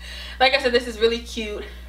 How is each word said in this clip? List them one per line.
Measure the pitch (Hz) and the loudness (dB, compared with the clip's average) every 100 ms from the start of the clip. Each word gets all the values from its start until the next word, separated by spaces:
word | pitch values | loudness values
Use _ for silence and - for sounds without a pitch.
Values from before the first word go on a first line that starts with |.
| - - - - | -14 -12 -8 4
like | 262 | 4
I | 269 | 6
said, | 262 | 4
this | 240 247 | 2 0
is | 214 | 0
really | 226 233 | 2 2
cute, | - 233 214 208 - - | -4 -6 -6 -6 -10 -14